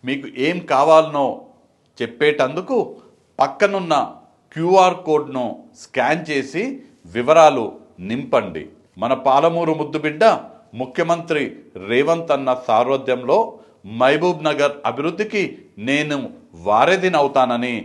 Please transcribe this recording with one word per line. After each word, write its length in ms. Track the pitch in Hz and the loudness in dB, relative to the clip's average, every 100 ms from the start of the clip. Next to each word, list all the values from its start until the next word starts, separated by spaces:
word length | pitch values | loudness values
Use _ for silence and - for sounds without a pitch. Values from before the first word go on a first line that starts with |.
| 127 | -6
మీకు 200 | 139 107 123 143 | -8 -8 -4 -4
ఏం 100 | 180 - | -4 -2
కావాలనో 500 | 135 151 156 151 147 135 - - _ _ _ _ _ | 2 6 6 4 -2 -4 -4 -14 _ _ _ _ _
చెప్పేటందుకు 760 | 117 - 151 147 131 - - 123 - - - _ _ - | -8 0 0 2 0 -2 -4 -2 -2 -8 -20 _ _ -2
పక్కనున్న 560 | 190 - 202 196 175 147 117 - _ _ _ | -2 0 0 0 -2 -2 -2 -8 _ _ _
క్యూఆర్ 440 | 156 165 190 185 175 156 | -6 2 6 4 2 -2
కోడ్ను 380 | 151 139 131 120 - - _ | -2 -2 -6 -6 -8 -18 _
స్కాన్ 400 | - - 120 160 - | -10 -2 0 0 -2
చేసి 340 | 147 123 165 240 277 - _ 82 95 | -6 -4 -6 -6 -8 -16 _ -10 -6
వివరాలు 500 | 120 160 156 135 110 - - - 92 | 4 8 8 6 -4 -10 -20 -16 -8
నింపండి. 540 | 117 123 123 101 80 73 - _ - | -6 -2 -2 -2 -10 -14 -20 _ -8
మన 100 | 113 131 135 | -4 0 2
పాలమూరు 460 | 135 165 165 165 | 4 2 0 -2
ముద్దుబిడ్డ 500 | 156 139 151 151 151 220 147 - - _ 113 | -2 -4 -4 -6 2 2 2 -4 -20 _ -12
ముఖ్యమంత్రి 600 | 127 - 165 170 165 156 123 - - - 95 | -10 -4 -2 -2 -2 -4 -4 -8 -20 -16 -2
రేవంత్ 440 | 120 143 165 165 143 | 0 2 0 0 -2
అన్న 160 | 135 127 - | 0 -4 0
సారథ్యంలో 720 | 110 123 135 127 123 127 180 233 - - _ 95 113 | 0 2 -2 -2 -4 2 0 0 -6 -20 _ -16 0
మహబూబ్ 440 | 127 151 180 165 151 | 2 2 0 0 -2
నగర్ 240 | 143 143 - - | 0 0 0 -6
అభివృద్ధికి 520 | 123 151 170 214 214 180 - - - | -4 -6 -4 -6 -4 -4 -8 -20 -12
నేను 420 | 113 143 151 143 113 - _ 85 87 | -4 -2 -2 -4 -8 -14 _ -8 0
వారధినవుతానని 1080 | 107 143 185 185 160 143 135 123 120 123 117 | 4 4 4 2 2 2 2 2 0 -4 -6